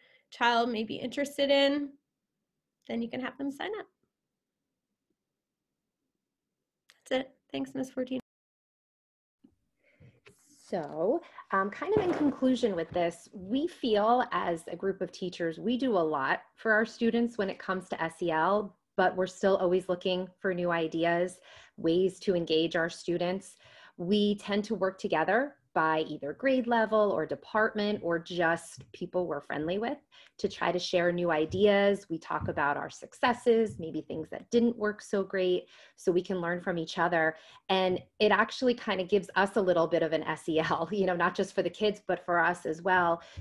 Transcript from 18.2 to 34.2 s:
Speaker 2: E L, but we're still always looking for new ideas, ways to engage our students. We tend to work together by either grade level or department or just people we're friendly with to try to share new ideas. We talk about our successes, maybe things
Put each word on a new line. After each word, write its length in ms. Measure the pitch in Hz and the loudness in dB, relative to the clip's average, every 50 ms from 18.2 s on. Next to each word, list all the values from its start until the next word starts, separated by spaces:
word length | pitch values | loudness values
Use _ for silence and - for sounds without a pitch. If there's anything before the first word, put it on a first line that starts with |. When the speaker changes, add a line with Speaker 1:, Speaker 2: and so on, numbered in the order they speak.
Speaker 2:
E 120 | 180 170 | -2 0
L, 420 | 156 160 160 185 202 214 208 202 - _ _ _ _ | 2 2 4 4 2 2 0 -4 -10 _ _ _ _
but 200 | - 185 180 - | 2 2 2 2
we're 120 | 180 185 185 | 0 -2 -4
still 280 | - - - 196 190 - | -2 0 2 2 4 4
always 300 | 190 175 180 190 185 - | 4 2 2 2 0 -2
looking 400 | 180 180 - 190 180 180 185 180 - _ | -4 -2 -2 -2 -2 -2 -4 -8 -10 _
for 120 | - 190 | -4 -2
new 200 | 185 175 175 175 | -2 0 0 0
ideas, 680 | 170 170 165 160 170 165 165 170 170 170 180 180 180 - - - - - - - _ | 0 0 0 -2 -2 0 2 2 2 2 0 -2 -4 -10 -20 -20 -20 -20 -20 -20 _
ways 420 | - - 165 165 180 190 185 185 - | -4 0 2 2 4 2 0 -2 -2
to 160 | - 208 180 | -2 0 0
engage 400 | 175 165 151 160 160 165 165 - | 0 0 0 2 2 2 2 0
our 160 | 170 165 170 | -2 -2 -2
students. 680 | - - - - 170 170 175 175 185 190 - - - _ - - - - - - _ | -4 -6 -6 -4 -2 -2 -2 -2 -4 -4 -8 -12 -20 _ -20 -20 -20 -20 -20 -20 _
We 380 | - 175 175 208 208 208 208 202 | -8 -2 0 2 2 2 2 0
tend 300 | 208 - 208 202 208 208 | -2 -2 -2 -2 -2 -2
to 100 | 208 226 | -2 -2
work 240 | 180 190 185 185 - | -2 -2 -2 -2 -4
together 560 | - 196 - 156 160 180 196 240 277 285 - _ _ _ | -4 -2 0 0 2 2 2 2 0 -2 -6 _ _ _
by 280 | - 175 160 160 160 160 160 - | -2 0 2 2 2 0 -2 -4
either 240 | 151 151 - 143 | -6 -8 -8 -8
grade 340 | - - 247 269 262 254 226 | -8 -2 0 2 2 2 2
level 460 | 240 240 226 220 214 220 214 208 202 | 2 2 2 2 2 2 2 4 2
or 140 | - - 156 | 2 0 -2
department 720 | - - - - - - 214 214 214 - 208 208 208 208 - | -4 -6 -8 -8 -4 0 0 0 0 0 -2 -2 -2 -2 -2
or 160 | - 170 170 165 | -2 -2 -2 -2
just 720 | 170 - 180 175 170 165 170 170 - - - - - - | -4 -4 -2 0 2 2 2 0 -4 -10 -18 -20 -20 -20
people 340 | - - 175 175 - 180 180 | -12 -12 -10 -6 -4 -4 -4
we're 160 | 160 151 143 | -2 -4 -6
friendly 340 | - - - 147 156 165 185 | -6 -6 -6 -4 -4 -4 -4
with 220 | 208 226 247 294 - _ _ _ - - - _ - | -4 -4 -4 -6 -8 _ _ _ -20 -20 -20 _ -6
to 100 | - - | -6 -6
try 240 | - - - 175 | -4 -2 -2 -2
to 60 | 170 180 | 0 -2
share 340 | - - - 175 170 175 | -2 0 0 2 2 2
new 180 | 175 175 175 170 | 2 2 0 0
ideas. 760 | 160 156 160 160 - 190 208 208 202 202 202 202 202 196 - - | 2 2 0 0 2 4 4 4 6 6 4 4 2 0 -2 -8
We 100 | 165 160 | -10 -8
talk 300 | - - 160 151 - - | -6 -6 -4 -4 -4 -4
about 300 | 156 160 147 143 143 143 | -2 0 0 0 0 -2
our 100 | 147 156 | -4 -8
successes, 880 | - - - - - - - 247 240 240 - 247 226 226 226 202 - - | -12 -16 -20 -20 -4 0 0 0 0 2 2 4 4 4 2 0 -4 -8
maybe 220 | 165 160 - 156 | -10 -8 -8 -8
things 280 | - - - 160 | -8 -8 -8 -8